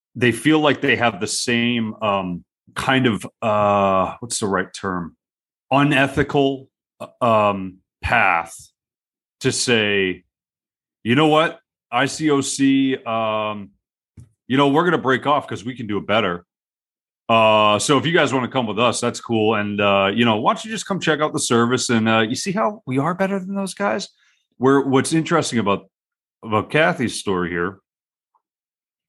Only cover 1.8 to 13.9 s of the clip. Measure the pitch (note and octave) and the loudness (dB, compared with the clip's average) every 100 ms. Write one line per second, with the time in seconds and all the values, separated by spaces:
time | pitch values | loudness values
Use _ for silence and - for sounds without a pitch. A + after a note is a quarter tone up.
1.8 | A2 G#2 A2 G2 F#2 F2 - _ _ - | -4 -4 -2 -2 -4 -8 -12 _ _ -6
2.8 | - C3 B2+ G2+ - - A2+ G#2 G#2 G2+ | 0 2 2 0 -6 -6 -2 0 2 2
3.8 | G2 F#2+ F2+ - A#2 - G#2 F#2+ F#2 - | 2 2 0 -6 -10 -6 -2 -2 -4 -8
4.8 | G2 F#2 E2 - _ _ _ _ - C3+ | -6 -6 -8 -14 _ _ _ _ -2 0
5.8 | C#3+ C#3 C#3 D3 C#3+ D3 C3+ C3+ B2 _ | 2 2 0 0 -2 0 0 -2 -10 _
6.8 | _ - - - B2 A2 G#2 G2 F#2+ F2+ | _ -20 -20 -4 0 2 2 -2 -6 -14
7.8 | _ _ - B2 G2+ E2+ E2 - - _ | _ _ -2 2 2 0 -4 -12 -20 _
8.8 | _ _ _ _ _ _ C3 A#2 - A2+ | _ _ _ _ _ _ -4 -2 0 2
9.8 | G#2 G2+ F#2+ F2 - _ _ _ _ _ | 2 2 0 -2 -12 _ _ _ _ _
10.8 | _ _ A2 B2+ D#3 D3+ D#3+ - _ _ | _ _ 0 4 4 4 2 -2 _ _
11.8 | _ A#2+ C3+ - D#3 C#3+ C3+ - C3+ C3+ | _ -2 -2 -2 0 0 0 0 2 2
12.8 | C3+ B2+ A#2 A2+ A2 A2 G#2+ G#2+ G2 _ | 0 -2 -4 -4 -2 -4 -6 -8 -14 _
13.8 | _ | _